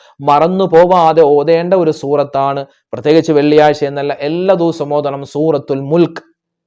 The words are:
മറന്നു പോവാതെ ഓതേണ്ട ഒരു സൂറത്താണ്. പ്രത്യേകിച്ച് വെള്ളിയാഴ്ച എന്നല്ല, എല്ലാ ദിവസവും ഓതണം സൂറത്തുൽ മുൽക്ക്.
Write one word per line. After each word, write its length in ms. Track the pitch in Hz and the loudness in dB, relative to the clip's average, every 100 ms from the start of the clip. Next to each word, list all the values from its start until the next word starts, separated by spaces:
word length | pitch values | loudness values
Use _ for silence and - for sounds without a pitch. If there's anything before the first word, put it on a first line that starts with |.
| _ - | _ -6
മറന്നു 440 | 143 147 165 185 185 | 0 2 2 0 2
പോവാതെ 560 | 165 175 180 160 160 | 4 4 4 2 4
ഓതേണ്ട 520 | 147 147 147 165 175 | 4 2 2 0 0
ഒരു 180 | 190 160 | 0 0
സൂറത്താണ്. 760 | 156 139 143 135 135 139 139 139 _ _ | -2 -2 -2 -2 -2 -2 -4 -10 _ _
പ്രത്യേകിച്ച് 380 | - 147 160 160 | -6 0 2 2
വെള്ളിയാഴ്ച 540 | 147 147 151 151 147 143 | 2 2 4 4 2 -4
എന്നല്ല, 320 | 143 143 139 | -6 -6 -6
എല്ലാ 360 | 143 170 190 185 | -6 -4 -2 0
ദിവസവും 380 | 170 160 143 | -2 -4 -6
ഓതണം 320 | 147 143 139 139 | -4 -4 -8 -10
സൂറത്തുൽ 540 | 143 156 147 135 135 | -4 -2 -2 -4 -6
മുൽക്ക്. 440 | 139 165 165 165 - _ _ _ | -2 0 -2 -4 -20 _ _ _